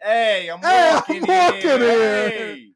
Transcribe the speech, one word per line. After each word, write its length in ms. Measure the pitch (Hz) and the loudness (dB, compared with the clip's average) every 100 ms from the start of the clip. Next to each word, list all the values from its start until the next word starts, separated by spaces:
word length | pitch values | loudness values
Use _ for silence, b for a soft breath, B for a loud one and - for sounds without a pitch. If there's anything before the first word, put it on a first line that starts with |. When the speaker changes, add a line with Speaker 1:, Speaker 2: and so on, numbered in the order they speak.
Speaker 1:
Hey, 480 | 202 233 226 196 175 | -2 0 0 -2 -6
I'm 120 | 170 | -4
Speaker 2:
Hey, 280 | 320 370 339 | 0 2 4
I'm 40 | 302 | 2
Speaker 1:
walking 300 | - 339 349 | -2 -4 0
Speaker 2:
walking 380 | 370 349 - 339 | 2 2 2 0
Speaker 1:
in. 120 | 262 | 0
Speaker 2:
in. 480 | 240 226 220 208 208 | 2 2 0 0 -4
Speaker 1:
Hey. 360 | 220 214 202 - | -6 -10 -14 -20